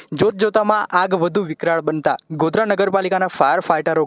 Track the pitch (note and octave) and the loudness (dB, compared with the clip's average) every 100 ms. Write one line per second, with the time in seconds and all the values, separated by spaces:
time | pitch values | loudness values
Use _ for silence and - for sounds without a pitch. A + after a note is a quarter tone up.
0 | - D3+ G3+ G3 G#3+ G#3+ G#3 G#3+ - F3+ | -10 0 0 2 -2 0 0 0 0 0
1 | F#3+ F#3 F3 F3+ F3 D#3 E3+ E3 D3+ D#3 | 0 0 0 0 -4 -4 -2 -2 -2 -2
2 | D3 B2+ - D#3 D#3+ D#3 A3 F#3+ G3 F#3+ | -2 -2 -6 -2 0 0 0 0 0 0
3 | F#3 F#3 F#3 - C#3 E3+ - D#3+ D#3+ D#3+ | 0 0 -2 2 2 2 0 0 2 0